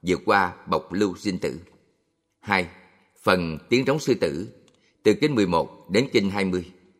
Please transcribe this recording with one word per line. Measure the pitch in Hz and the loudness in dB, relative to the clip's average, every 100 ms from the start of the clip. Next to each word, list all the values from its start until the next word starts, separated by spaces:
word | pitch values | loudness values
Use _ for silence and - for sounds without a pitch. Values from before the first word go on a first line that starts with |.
vượt | 85 90 | 0 -2
qua | - 101 92 90 - | 2 2 2 -4 -4
bọc | 82 - | -4 -4
lưu | 90 104 90 | -2 -2 -2
sinh | 104 92 | -6 -4
tử. | - 65 87 _ _ _ _ _ _ _ | -6 -8 -16 _ _ _ _ _ _ _
Hai, | - 98 85 - _ _ _ _ | -2 -2 -2 -10 _ _ _ _
phần | - 92 85 78 - | 0 0 0 -6 0
tiếng | 120 | 0
trống | 131 151 | 2 -2
sư | 151 | 0
tử, | 113 85 73 110 - _ _ _ _ | 0 0 -4 -10 -16 _ _ _ _
từ | - | 2
kinh | 104 151 | 2 2
mười | 131 95 | 2 2
một | 85 71 - - | 2 0 -8 -2
đến | 95 135 | 0 2
kinh | 120 101 | 0 0
hai | 101 | -2
mươi. | 95 90 87 - _ _ | -2 -2 -6 -18 _ _